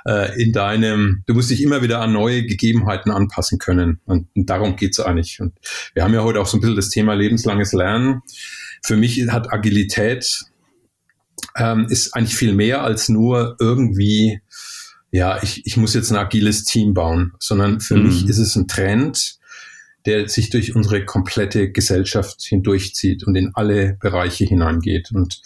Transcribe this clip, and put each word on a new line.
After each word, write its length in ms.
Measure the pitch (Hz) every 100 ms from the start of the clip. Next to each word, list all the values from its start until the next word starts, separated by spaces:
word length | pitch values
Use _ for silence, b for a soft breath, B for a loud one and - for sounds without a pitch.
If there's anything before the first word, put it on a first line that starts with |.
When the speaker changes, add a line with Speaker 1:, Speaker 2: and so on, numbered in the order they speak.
| -
Speaker 1:
äh, 340 | 104 98 117
in 120 | 113
deinem, 720 | 110 101 110 110 107 104 95 -
du 80 |
musst 160 | 120 120
dich 120 | 120
immer 200 | 143 143
wieder 180 | 123 117
an 120 | 113
neue 320 | 107 113 123
Gegebenheiten 680 | 117 98 113 113 101 95 107
anpassen 480 | 101 101 - 101 92
können. 420 | - 90 87 85
Und, 240 | - 90 90 -
und 120 | 92
darum 260 | 92 104 95
geht's 240 | 95 -
eigentlich. 400 | 90 82 82 -
Und 140 | 92 - B B B
wir 100 | -
haben 100 | 92
ja 80 | 113
heute 180 | 110 104
auch 60 | 98
so 120 | 107
ein 20 |
bisschen 160 | 113 104
das 140 | 98
Thema 240 | 110 107
lebenslanges 580 | 101 104 113 113 101 101
Lernen. 500 | 95 92 113 127 127 - B B B B B
Für 140 | - 107
mich 300 | 117 123 117
hat 200 | 120 113
Agilität, 920 | 104 107 101 98 - 107 127 - - - _ _ _ _ _ _ _ _ - - -
ähm, 300 | 113 110 120
ist 260 | 120 -
eigentlich 220 | 123 110 -
viel 160 | 117
mehr 300 | 98 107 139
als 260 | 131 104 -
nur 480 | 110 117 123 117 -
irgendwie, 800 | 113 123 117 95 101 107 110 101 - B B B B B _
ja, 320 | 92 90 95
ich, 220 | 101 -
ich 140 | - 113
muss 160 | 110
jetzt 160 | 117 -
ein 80 | 107
agiles 460 | 95 110 107 104
Team 280 | - 117 104
bauen, 400 | 95 82 82 87 -
sondern 420 | - 101 101 113
für 160 | - 104
Speaker 2:
Mhm. 100 | 101
Speaker 1:
mich 220 | 90 98
ist 100 | 101
es 160 | 107 107
ein 120 | 90
Trend, 680 | - 95 107 147 - - - B B B B B B -
der 220 | 107 101
sich 200 | - 101
durch 240 | 120 95
unsere 300 | 117 101 104
komplette 640 | 101 104 95 - 101 107 98
Gesellschaft 720 | - - 98 98 107 95 -
hindurchzieht 800 | - 98 98 98 95 - 95 90
und 100 | -
in 160 | 95 92
alle 440 | - 107 104 98 98
Bereiche 440 | 104 90 90 -
hineingeht 680 | - 90 82 82 85 90 -
und 300 | 104 90 -